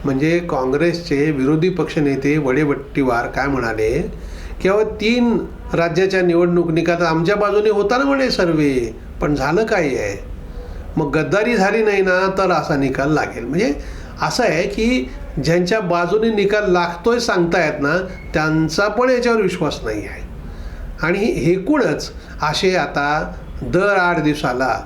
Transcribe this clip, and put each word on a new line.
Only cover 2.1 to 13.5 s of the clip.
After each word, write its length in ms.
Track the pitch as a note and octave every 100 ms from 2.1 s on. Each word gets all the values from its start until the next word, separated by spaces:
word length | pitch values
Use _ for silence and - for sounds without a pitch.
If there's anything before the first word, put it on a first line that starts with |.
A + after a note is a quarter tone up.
| C3+ C#3+ D#3
वडेवट्टीवार 880 | C3+ C3 D3+ C#3 - - C3 A#2 B2+
काय 200 | C3 C3+
म्हणाले, 680 | C3 A#2 A2 A2 C3+ A3 - - - - -
की 80 | F#3
"अहो, 160 | G3+
तीन 540 | G#3+ - G#3 A#3+ A#3+ F#3+ - - -
राज्याच्या 480 | D#3 E3+ D#3+ F#3+ F#3+
निवडणूक 480 | F3+ E3+ F3 F3 E3+
निकाल 320 | E3 E3+ E3+
आमच्या 340 | E3+ D#3+ E3 G#3
बाजूने 340 | G#3 G3+ G#3+
होता 280 | G3+ G3+ B3
ना," 60 |
म्हणे, 260 | C#4 C#4 B3+
"सर्व्हे, 640 | - F3+ D#3 C#3+ C3 A2+ A2+ - -
पण 140 | D3
झालं 300 | C#3+ C3+ F3
काय 180 | A3+ G#3
आहे?" 540 | D3+ B2 G#2 G2+ - - - - - - - -
मग 140 | C#3+ D#3
गद्दारी 400 | C#3 F#3+ A3 A3+
झाली 280 | F#3+ A3
नाही 180 | G#3+ G3
ना, 320 | F#3+ F3+ F#3+ F#3+
तर 120 | F#3
असा 260 | E3 D3 C#3+
निकाल 360 | C3+ C3 C#3+
लागेल. 320 | D3+ G2+ A2
म्हणजे 300 | A#2